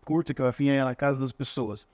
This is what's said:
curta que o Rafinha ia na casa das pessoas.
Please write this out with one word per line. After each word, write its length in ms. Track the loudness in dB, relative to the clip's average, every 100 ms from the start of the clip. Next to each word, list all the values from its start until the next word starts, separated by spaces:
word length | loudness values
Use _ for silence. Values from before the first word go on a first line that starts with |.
curta 280 | -2 0 0
que 80 | 0
o 40 |
Rafinha 280 | 0 2 2
ia 120 | 4
na 100 | 2
casa 240 | 0 0 2
das 120 | -2
pessoas. 540 | -4 -6 -4 -4 -6 -14